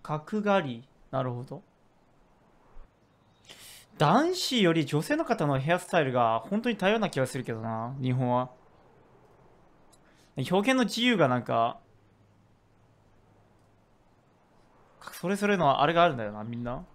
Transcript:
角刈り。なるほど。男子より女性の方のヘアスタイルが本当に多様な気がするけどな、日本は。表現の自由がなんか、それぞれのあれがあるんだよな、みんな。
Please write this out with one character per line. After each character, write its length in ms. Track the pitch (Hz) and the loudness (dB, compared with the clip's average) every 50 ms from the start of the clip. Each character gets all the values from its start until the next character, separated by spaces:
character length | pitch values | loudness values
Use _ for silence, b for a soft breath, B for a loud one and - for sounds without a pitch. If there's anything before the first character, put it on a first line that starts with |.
角 400 | - - 151 151 151 - 214 214 | -8 -6 -8 -8 -6 -4 -4 -2
刈 200 | 208 208 196 196 | 2 2 2 2
り。 260 | 165 135 120 117 127 _ _ _ - _ | 2 -2 -8 -10 -14 _ _ _ -16 _
な 100 | - 131 | -4 -4
る 100 | 131 127 | -2 -2
ほ 120 | 123 120 127 | -6 -8 -10
ど。 180 | - 139 170 _ _ _ _ _ _ _ _ _ _ _ _ _ _ _ _ _ _ _ _ _ _ - - - _ _ _ _ _ _ _ _ _ _ _ B B B B B B B B B B - | -12 -14 -18 _ _ _ _ _ _ _ _ _ _ _ _ _ _ _ _ _ _ _ _ _ _ -20 -20 -20 _ _ _ _ _ _ _ _ _ _ _ B B B B B B B B B B -4
男 360 | - 151 147 180 247 311 349 370 | 0 2 4 4 4 4 2 -2
子 260 | 359 - - 269 240 | -2 -4 -2 0 4
よ 100 | 196 170 | 4 4
り 140 | 165 165 147 | 4 2 0
女 160 | 135 151 147 | 0 -2 -2
性 160 | 160 - 294 | 0 0 -2
の 80 | 311 320 | -2 0
方 200 | - 226 214 160 | -2 -2 0 0
の 140 | 147 139 131 | 0 0 0
ヘ 140 | 131 156 175 | 0 0 0
ア 60 | 175 | -2
ス 80 | - | -2
タ 120 | - - 175 | 0 0 0
イ 60 | 147 | 0
ル 80 | 131 120 | 2 2
が 260 | 123 120 113 113 113 - - | 2 2 2 2 0 -2 -4
本 120 | 196 214 | -6 -2
当 80 | 226 247 | -2 -2
に 80 | 226 | -4
多 100 | - 180 | 0 0
様 100 | 190 214 | 0 2
な 120 | 233 208 170 | 2 0 -2
気 100 | - 135 | 0 -2
が 80 | 131 | -2
す 100 | 127 - | -2 -2
る 60 | 135 117 | -8 -6
け 80 | - | -6
ど 80 | 117 110 | -8 -6
な、 340 | 110 113 113 110 113 123 135 139 | -6 -6 -6 -6 -6 -8 -8 -4
日 120 | 127 127 127 | -2 0 0
本 160 | 131 127 123 | 0 0 2
は。 220 | 123 123 127 127 - _ _ - _ _ _ _ _ _ _ _ _ - _ _ - _ - - _ _ _ _ _ _ _ - - _ b b b b b b b | 0 0 -2 -4 -10 _ _ -20 _ _ _ _ _ _ _ _ _ -20 _ _ -20 _ -20 -20 _ _ _ _ _ _ _ -20 -20 _ b b b b b b b
表 340 | - 131 - 175 196 208 262 | -8 -4 0 0 2 4 4
現 40 | 262 | 2
の 100 | 262 247 | 2 2
自 160 | 202 - 226 | 0 0 0
由 160 | 240 254 240 | 2 2 4
が 100 | 185 151 | 4 4
な 120 | 127 123 123 | 4 2 0
ん 40 | 110 | -2
か、 380 | - 123 117 113 117 - - _ _ _ _ _ _ _ _ _ _ _ _ _ _ _ _ _ _ _ _ _ _ _ _ _ _ _ _ _ _ _ _ _ _ _ _ _ _ _ _ _ _ _ _ _ _ _ _ _ _ _ _ _ _ _ _ _ _ _ _ - _ _ - - - | -2 0 0 0 0 -2 -8 _ _ _ _ _ _ _ _ _ _ _ _ _ _ _ _ _ _ _ _ _ _ _ _ _ _ _ _ _ _ _ _ _ _ _ _ _ _ _ _ _ _ _ _ _ _ _ _ _ _ _ _ _ _ _ _ _ _ _ _ -20 _ _ -20 -20 -18
そ 160 | - - - | -14 -8 -4
れ 80 | 175 202 | -4 -2
ぞ 120 | 196 208 | 0 2
れ 100 | 202 202 | 0 2
の 240 | 185 160 139 131 - | 4 4 4 4 4
あ 60 | 143 | 2
れ 60 | 151 165 | 4 6
が 100 | 170 170 | 6 4
あ 40 | |
る 60 | 175 143 | 4 4
ん 40 | |
だ 60 | 120 110 | -2 -6
よ 80 | 101 | -8
な、 140 | 104 107 107 | -8 -10 -10
み 100 | 113 117 | -8 -8
ん 80 | 120 120 | -8 -6
な。 220 | 120 123 147 180 - | -8 -8 -10 -12 -16